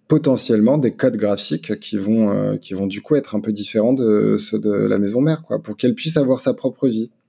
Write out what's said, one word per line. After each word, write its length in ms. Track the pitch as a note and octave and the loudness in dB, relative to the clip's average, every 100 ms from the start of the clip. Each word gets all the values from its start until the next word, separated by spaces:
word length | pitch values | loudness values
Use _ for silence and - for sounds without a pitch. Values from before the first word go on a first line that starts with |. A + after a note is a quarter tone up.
| - | 0
potentiellement 720 | D3+ D3 B2 - A2 A2 D3+ | 2 2 0 2 4 4 4
des 140 | A#2+ | 0
codes 240 | - C3 A2+ | 0 0 2
graphiques 640 | G#2 G2+ - E2 - G#2 | 0 -2 -4 -6 -6 -8
qui 160 | - G#2 | -6 -4
vont, 340 | G2+ A2+ G#2+ | 0 2 2
euh, 260 | G2+ G#2 G2+ | 0 -2 -4
qui 180 | - | -6
vont 120 | F#2+ G2 | -6 -4
du 160 | G2+ | -6
coup 140 | - D3 | -2 -2
être 180 | - | 0
un 60 | G#2+ | -4
peu 120 | G#2+ | -4
différents 420 | G2+ G2+ A2 A2+ | -6 -2 0 2
de 420 | C3 A2+ G#2 G#2+ G#2+ | 2 2 2 2 0
ceux 220 | - G#2+ | -2 -2
de 100 | G#2+ | 0
la 280 | G2+ G#2 G#2 | 0 2 0
maison 220 | G2+ A#2 | 0 0
mère, 220 | D3+ D#3 | 0 0
quoi, 180 | - G#2+ | -4 -8
pour 160 | - G#2 | -6 -2
qu'elle 200 | B2 A2+ | -2 -2
puisse 200 | D#3+ D#3+ | -2 0
avoir 240 | C3 B2+ | 2 0
sa 140 | - | 0
propre 320 | A#2 C3 - C3+ | -2 -4 -2 -2
vie. 240 | A2 A#2 _ | 0 -4 _